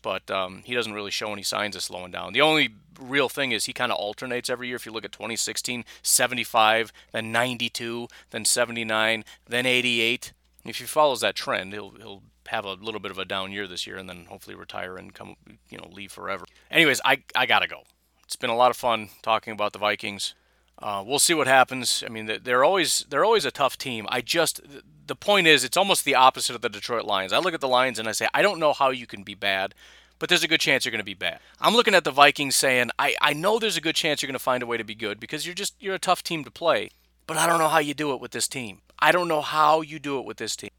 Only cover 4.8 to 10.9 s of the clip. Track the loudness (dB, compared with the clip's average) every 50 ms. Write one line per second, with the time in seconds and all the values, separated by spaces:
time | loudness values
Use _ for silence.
4.8 | -10 -8 -10 -10 -10 -10 -12 -10 -8 -8 -6 -4 -4 -4 -6 -6 -6 -6 -8 -8
5.8 | -10 -14 -18 -8 _ 0 2 4 4 2 0 -2 -6 0 4 4 6 6 4 2
6.8 | 0 -4 -8 -20 -20 _ _ -8 -8 -2 0 0 0 0 -2 -6 -6 -6 _ -8
7.8 | -8 -8 -8 -8 -10 -12 -16 -20 -20 _ -10 -4 -2 -2 2 2 0 0 -2 -8
8.8 | -4 -2 0 0 2 2 0 -2 -4 -12 -20 _ _ _ -4 -2 0 2 2 2
9.8 | 2 2 0 2 0 0 0 -2 -6 -14 -18 _ _ _ _ _ _ -14 -14 -12
10.8 | -10 -4